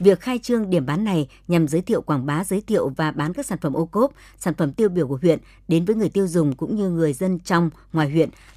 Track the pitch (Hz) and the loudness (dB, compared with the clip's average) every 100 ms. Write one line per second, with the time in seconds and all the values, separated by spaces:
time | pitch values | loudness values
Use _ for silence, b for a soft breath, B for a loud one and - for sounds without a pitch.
0 | 190 185 254 247 - 233 196 175 131 160 | 4 4 0 -6 -2 -2 0 0 0 -2
1 | 214 170 143 b - 170 151 160 185 190 | 0 0 -2 b 0 2 2 0 0 -2
2 | - 143 139 151 196 196 214 202 127 131 | 0 -2 0 -2 -2 -4 0 0 0 -2
3 | 156 147 151 185 - 175 151 139 165 202 | -2 -2 -4 -4 -6 -4 -4 -2 -2 0
4 | 277 b b b 185 151 151 135 214 180 | -2 b b b -6 -2 -2 0 0 0
5 | 131 131 170 151 b b - 165 175 220 | -2 0 0 0 b b 0 0 2 0
6 | 190 196 190 170 147 127 160 208 190 165 | 0 0 0 0 0 -2 -4 -2 -2 0
7 | 156 139 185 175 - 170 165 b b 160 | 0 0 -2 -4 0 0 0 b b -2
8 | 147 160 151 b b | 0 2 0 b b